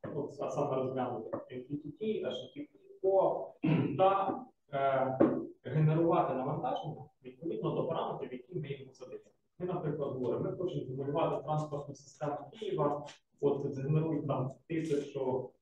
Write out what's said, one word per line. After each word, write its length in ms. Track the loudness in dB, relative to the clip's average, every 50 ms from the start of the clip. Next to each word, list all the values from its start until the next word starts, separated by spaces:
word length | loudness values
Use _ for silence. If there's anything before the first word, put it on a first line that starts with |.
| -8 -6 -4
от, 220 | -4 -6 -6 -6 -6
а 100 | -6 -4
саме 260 | 0 0 0 0 2
розглянути 540 | 0 0 0 0 -2 -2 -2 -2 -6 -6 -6 -6
M 220 | -6 -8 -8 -10 -10
Q 120 | -8 -6
T 160 | -8 -6 -6 -10 -8 -4
T, 240 | -2 0 0 0 0
H 60 | -2
T 280 | -4 -4 -8 -10 -10 -12
T 80 | -12 -12 _ -20 _ -20 -12 2 4
P, 920 | 6 6 6 6 6 2 0 -4 -8 -8 _ 4 4 6 6 4 2 4
та, 440 | 6 6 6 6 6 2 0 -2 -4 -6 -14 _ _ _ _ -2
е, 440 | 2 2 4 4 4 2 2 4 4 4 4 4 0 -4 -8 -12 _ _
генерувати 720 | -2 2 4 4 6 6 6 4 6 6 4 4 2 0
навантаження 720 | -2 0 -2 -2 -2 -2 -2 -2 -2 -4 -8 -8 -10 -14 -18 _ _ -18
відповідно 460 | -18 -16 -8 -6 -6 -4 -2 -2 -2
до 160 | 0 0 -2
параметрів, 460 | -2 -2 -2 -2 -4 -4 -6 -8 -8 -10
які 260 | -12 -12 -8 -8 -6
ми 100 | -6 -6
йому 240 | -8 -10 -12 -18 -16
задаємо. 300 | -18 -16 -14 -14 -16 -16 -20 _ _ _ _ _ _
Ми, 60 | -6
наприклад, 480 | -4 -4 -2 -2 -2 -2 -2 -4 -4 -2
говоримо, 300 | -2 -2 0 0 0 -2
ми 80 | -2
хочемо 340 | -2 -2 -4 -2 -2 -4 -6
змалювати 580 | -4 -6 -6 -4 -2 0 0 0 0 0 -2 -2
транспортну 520 | -2 -2 -2 -2 -2 -6 -6 -6 -8 -12
систему 420 | -14 -16 -20 -10 -6 -4 -4 -4 -6 -8 -14
Києва, 540 | -12 -8 -6 -4 0 2 2 2 0 -2 -6 -12 -16 -20 _ _ _ _
от 340 | 2 2 2 2 0 -4 -4
згенеруй 460 | -2 0 2 4 4 4 2 0 0 0
там 240 | 0 0 0 -2 -4 -6 -10 _
тисячу 840 | _ -4 -2 0 2 0 0 0 -4 -4 -2 0 0 0 0 -2 -6 _ _